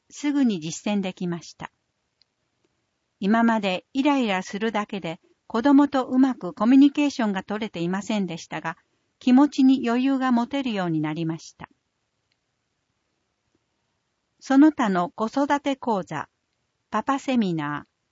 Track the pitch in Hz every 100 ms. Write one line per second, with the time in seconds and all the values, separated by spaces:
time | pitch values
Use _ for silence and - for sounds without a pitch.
0 | _ - 294 285 254 185 156 - 220 202
1 | 185 - 180 170 - - - _ _ _
2 | _ _ _ _ _ _ _ _ _ _
3 | _ - 196 226 233 220 196 180 - 269
4 | 285 277 226 185 190 196 226 214 208 196
5 | 170 160 _ _ - 226 269 285 285 269
6 | 247 254 269 247 175 - 220 269 285 302
7 | 285 - 220 190 - 208 214 175 170 190
8 | 202 214 180 165 - 160 165 - _ _
9 | _ _ 254 254 294 - 262 269 233 240
10 | 269 269 262 240 240 277 262 208 175 156
11 | 151 156 160 165 - - - _ _ _
12 | _ _ _ _ _ _ _ _ _ _
13 | _ _ _ _ _ _ _ _ _ _
14 | _ _ _ _ - 269 311 302 226 180
15 | 170 - 214 277 285 285 285 269 - 202
16 | 175 151 - _ _ _ _ _ _ 214
17 | 240 269 - 254 190 165 147 147 - _
18 | _